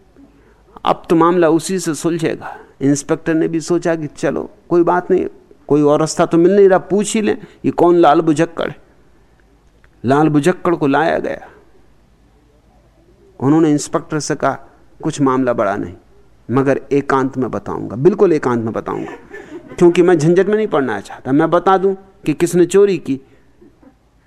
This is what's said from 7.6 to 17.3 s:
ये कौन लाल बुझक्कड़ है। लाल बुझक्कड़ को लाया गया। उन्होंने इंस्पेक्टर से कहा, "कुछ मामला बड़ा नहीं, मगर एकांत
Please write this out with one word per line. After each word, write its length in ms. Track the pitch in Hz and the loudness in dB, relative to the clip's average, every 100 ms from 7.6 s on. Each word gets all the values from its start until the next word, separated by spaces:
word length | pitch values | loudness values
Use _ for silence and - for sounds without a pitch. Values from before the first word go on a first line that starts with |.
| - | -4
ये 60 | |
कौन 240 | - 175 175 | 0 2 4
लाल 260 | 156 160 | 4 4
बुझक्कड़ 480 | 160 151 170 - - | 2 0 -2 -4 -10
है। 160 | - _ _ _ _ _ _ _ _ _ _ _ _ 120 | -10 _ _ _ _ _ _ _ _ _ _ _ _ 0
लाल 240 | 143 156 | 2 2
बुझक्कड़ 460 | 147 147 - 180 160 | 2 0 -2 -2 -2
को 120 | 147 | 0
लाया 320 | 143 165 - | 0 0 -2
गया। 300 | - - - - _ - _ _ _ _ _ _ _ _ _ _ _ _ _ _ _ - | -4 -10 -16 -20 _ -20 _ _ _ _ _ _ _ _ _ _ _ _ _ _ _ -4
उन्होंने 320 | 127 160 160 | 0 2 2
इंस्पेक्टर 480 | 147 - 165 - 156 | 0 -2 -6 -6 -6
से 160 | - 143 | -6 -4
कहा, 240 | 135 131 - _ _ - | -4 -4 -12 _ _ -10
"कुछ 180 | 160 147 | -6 -2
मामला 320 | 135 131 123 | 0 0 0
बड़ा 220 | 120 101 104 | 0 -2 -4
नहीं, 200 | 95 - _ _ _ _ - | -8 -14 _ _ _ _ -4
मगर 300 | 127 135 - - | 0 0 -2 -2
एकांत 460 | 143 139 135 131 | -2 0 0 -2